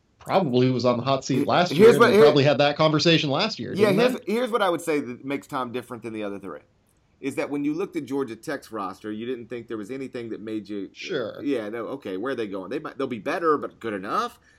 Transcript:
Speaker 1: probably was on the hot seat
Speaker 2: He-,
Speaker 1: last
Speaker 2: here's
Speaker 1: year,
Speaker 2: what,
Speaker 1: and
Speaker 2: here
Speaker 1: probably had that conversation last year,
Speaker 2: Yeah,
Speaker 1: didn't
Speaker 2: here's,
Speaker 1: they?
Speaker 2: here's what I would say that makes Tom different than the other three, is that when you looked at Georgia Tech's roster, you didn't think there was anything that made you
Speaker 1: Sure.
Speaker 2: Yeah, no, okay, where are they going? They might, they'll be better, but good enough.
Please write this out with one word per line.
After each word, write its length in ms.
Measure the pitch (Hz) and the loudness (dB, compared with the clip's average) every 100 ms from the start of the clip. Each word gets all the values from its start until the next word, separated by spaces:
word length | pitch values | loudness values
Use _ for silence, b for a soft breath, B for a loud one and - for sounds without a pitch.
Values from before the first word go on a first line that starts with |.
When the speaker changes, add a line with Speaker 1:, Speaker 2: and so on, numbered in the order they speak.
| _ _ | _ _
Speaker 1:
probably 500 | - 160 156 123 131 | -2 0 2 4 4
was 140 | 123 | 4
on 140 | 123 120 | 2 2
the 60 | |
hot 200 | 123 135 | 0 -2
seat 140 | - 139 | 0 0
Speaker 2:
He-, 60 | 139 | 2
Speaker 1:
last 260 | 143 180 | 2 2
Speaker 2:
here's 200 | 139 226 | 8 8
Speaker 1:
year, 80 | 226 | 8
Speaker 2:
what, 60 | 233 | 6
Speaker 1:
and 80 | 202 | 8
Speaker 2:
here 80 | |
Speaker 1:
probably 200 | - 143 | 8 8
had 140 | 139 135 | 6 4
that 180 | 143 147 | 2 4
conversation 540 | 156 151 165 156 151 | 2 4 4 4 2
last 280 | 143 214 - | 0 -2 -4
year, 160 | 104 | -6
Speaker 2:
Yeah, 140 | 180 208 | 2 2
Speaker 1:
didn't 120 | 196 | 4
Speaker 2:
here's, 140 | 247 | 2
Speaker 1:
they? 200 | - - | 0 -4
Speaker 2:
here's 180 | 220 247 | -2 -2
what 100 | 226 | 0
I 80 | 196 | 0
would 120 | 165 | 0
say 180 | - 147 | -2 -2
that 240 | 120 123 | -4 -10
makes 240 | 135 139 - | -8 -8 -6
Tom 240 | 139 123 | -6 -6
different 320 | 123 117 120 | -8 -8 -12
than 80 | 117 | -10
the 120 | 110 | -8
other 140 | 101 101 | -8 -8
three, 220 | 92 73 - _ _ _ _ _ | -12 -14 -18 _ _ _ _ _
is 140 | 135 127 | -6 -6
that 140 | 139 | -4
when 140 | 143 | -4
you 100 | 143 | -2
looked 220 | 156 190 165 | -4 -6 -8
at 100 | 131 | -6
Georgia 300 | 139 127 113 | -4 -4 -8
Tech's 360 | - 139 - | -10 -10 -8
roster, 400 | 110 95 95 107 | -8 -8 -8 -10
you 140 | 107 117 | -8 -8
didn't 220 | 123 113 | -10 -10
think 220 | 120 113 | -12 -10
there 80 | 113 | -10
was 120 | 101 | -8
anything 400 | 135 131 123 117 | -10 -10 -10 -10
that 100 | 98 | -10
made 260 | 110 110 98 | -8 -8 -8
you 220 | 104 92 | -10 -10
Speaker 1:
Sure. 500 | - - 139 107 - | -12 -8 -6 -6 -6
Speaker 2:
Yeah, 280 | 139 123 104 | -4 -2 -4
no, 160 | 117 98 | -8 -8
okay, 320 | 135 107 92 | -8 -8 -6
where 160 | 127 | -4
are 20 | 131 | -4
they 120 | 107 | -6
going? 220 | 98 92 | -8 -8
They 100 | 143 | -8
might, 180 | 156 - | -8 -6
they'll 100 | 131 | -6
be 120 | 117 | -4
better, 380 | 101 180 165 143 | -4 0 2 2
but 220 | 113 - | -2 -8
good 140 | 113 | -6
enough. 460 | 104 101 185 233 - b | -6 -2 -2 -4 -8 b